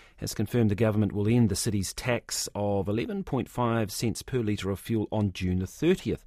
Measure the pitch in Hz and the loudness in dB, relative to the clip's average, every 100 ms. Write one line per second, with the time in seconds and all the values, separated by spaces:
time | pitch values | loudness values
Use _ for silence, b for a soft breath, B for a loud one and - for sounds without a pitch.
0 | b - 104 - 104 123 110 98 113 104 | b -10 -6 -4 0 4 4 4 2 4
1 | 104 104 104 120 113 95 - 101 92 - | 2 2 4 4 4 2 0 -2 -2 -4
2 | - 120 - - - 101 101 101 95 107 | -2 -4 -4 -6 -6 -4 0 0 0 -2
3 | 240 196 190 131 - - 120 117 104 - | -2 -6 -2 -4 -2 -2 0 0 -2 -2
4 | 117 92 - 127 107 101 92 98 - 113 | -2 -4 -4 -2 -2 -2 -2 -4 -2 -2
5 | 104 107 104 - 92 90 92 - 156 185 | 0 0 0 0 0 0 -2 0 0 0
6 | - 80 | -2 -6